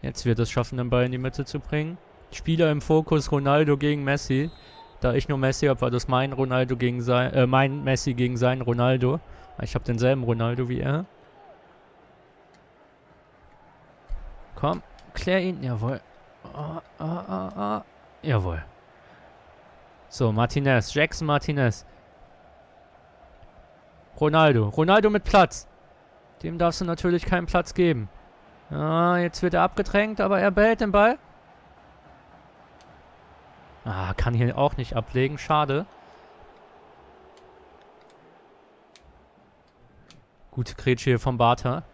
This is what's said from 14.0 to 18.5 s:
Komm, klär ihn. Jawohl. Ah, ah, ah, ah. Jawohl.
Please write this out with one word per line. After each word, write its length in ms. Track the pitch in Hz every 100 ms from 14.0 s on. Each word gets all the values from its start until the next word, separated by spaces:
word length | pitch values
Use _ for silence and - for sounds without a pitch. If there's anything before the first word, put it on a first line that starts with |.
| - - - - -
Komm, 280 | - 143 175 - - -
klär 300 | - - 185
ihn. 200 | 185 165
Jawohl. 380 | 131 117 117 135 - - - - -
Ah, 260 | - 151 160 - -
ah, 260 | 156 170 185
ah, 240 | 190 190 208
ah. 280 | 202 - - - - -
Jawohl. 420 | 156 117 92